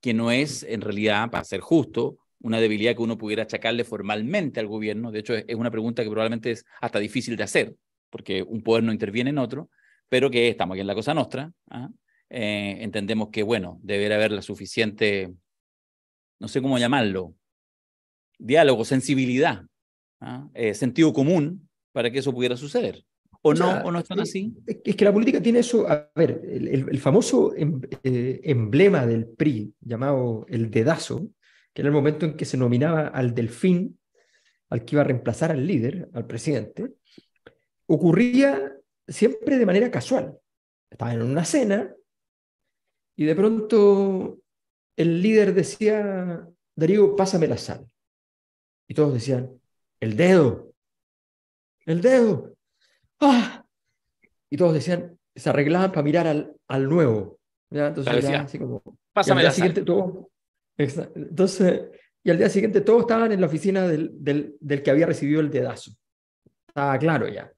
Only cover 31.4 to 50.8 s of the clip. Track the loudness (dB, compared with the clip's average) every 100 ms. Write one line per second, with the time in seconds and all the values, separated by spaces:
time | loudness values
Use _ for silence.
31.4 | _ _ _ -4 0 2 2 0 -4 -4
32.4 | -6 -2 2 2 2 0 -2 -2 -2 -2
33.4 | -4 -2 2 2 0 -10 _ _ _ _
34.4 | _ _ _ -8 -2 0 2 0 -2 -4
35.4 | -2 -2 -2 -2 -2 -6 -10 -10 -10 -8
36.4 | -4 -4 -6 -10 -12 -12 _ -20 _ _
37.4 | -20 _ _ _ _ 2 4 4 4 4
38.4 | 2 2 -6 -12 _ _ -18 0 0 0
39.4 | 0 2 4 4 2 -2 -2 -4 -4 -14
40.4 | _ _ _ _ _ -8 -6 -4 -2 -2
41.4 | 0 0 2 0 -2 -12 _ _ _ _
42.4 | _ _ _ _ _ _ _ -4 0 2
43.4 | 2 2 2 4 6 6 2 -2 -6 -10
44.4 | _ _ _ _ _ -2 0 2 4 4
45.4 | 6 2 0 0 0 0 -2 -4 -6 -8
46.4 | -12 _ _ -2 2 6 4 4 0 2
47.4 | 0 -2 -6 -14 -14 _ _ _ _ _
48.4 | _ _ _ _ _ 0 2 2 -2 -4
49.4 | -4 -14 _ _ _ _ -6 2 4 6
50.4 | 4 0 -12 _